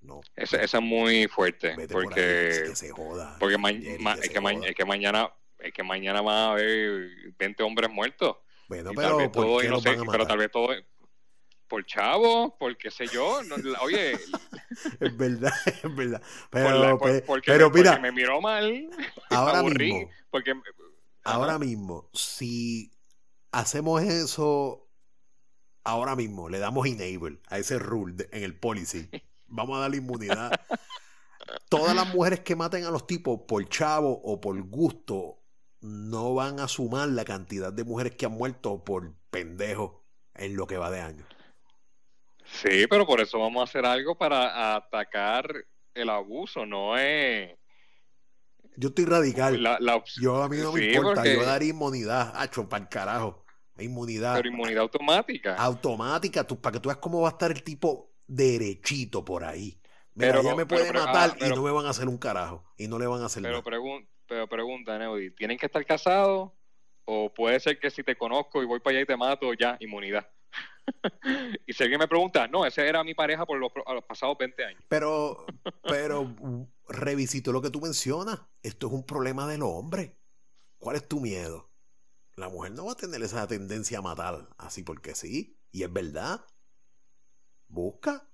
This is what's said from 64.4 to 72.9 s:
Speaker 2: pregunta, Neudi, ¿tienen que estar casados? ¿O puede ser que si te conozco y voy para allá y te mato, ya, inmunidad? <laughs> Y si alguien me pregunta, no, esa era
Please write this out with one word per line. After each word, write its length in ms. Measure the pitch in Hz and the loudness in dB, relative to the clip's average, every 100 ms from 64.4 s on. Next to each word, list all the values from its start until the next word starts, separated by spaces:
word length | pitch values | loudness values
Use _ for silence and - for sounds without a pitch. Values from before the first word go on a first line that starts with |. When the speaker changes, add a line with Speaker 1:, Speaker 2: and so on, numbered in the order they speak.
| 110 | -6
Speaker 2:
pregunta, 480 | 113 117 127 113 107 | -4 -6 -8 -8 -6
Neudi, 340 | 113 107 95 | -4 -6 -6
¿tienen 260 | 90 107 120 | -8 -6 -4
que 100 | 147 | -2
estar 180 | 160 143 | -2 0
casados? 640 | 156 - 185 196 196 190 - - - - - - | 0 4 4 4 2 -2 -12 -20 -20 -20 -16 -4
¿O 280 | 110 107 | -2 -2
puede 260 | - 113 127 | 0 4 4
ser 180 | 151 151 | 4 0
que 100 | 143 | -2
si 140 | - | -4
te 140 | 135 127 | -4 -2
conozco 440 | 117 127 139 151 | 0 0 0 -2
y 40 | 123 | -2
voy 140 | 120 | -2
para 140 | 139 135 | 2 2
allá 60 | |
y 20 | 135 | 2
te 100 | 127 | 2
mato, 360 | 123 139 131 | 2 2 0
ya, 240 | 117 120 123 | 2 0 0
inmunidad? 480 | 110 104 98 104 101 - - - - - - | -8 -8 -2 -4 -4 -20 -14 -12 -12 -14 -12
<laughs> 800 | - - - 262 269 254 214 - | -6 -6 -6 -4 -4 -4 -10 -10
Y 60 | |
si 100 | 117 | 0
alguien 160 | 120 143 | 0 2
me 80 | 156 | 2
pregunta, 400 | 165 180 156 117 | 4 4 2 2
no, 180 | 160 160 | 2 0
esa 180 | 135 | 2
era 200 | 147 | 2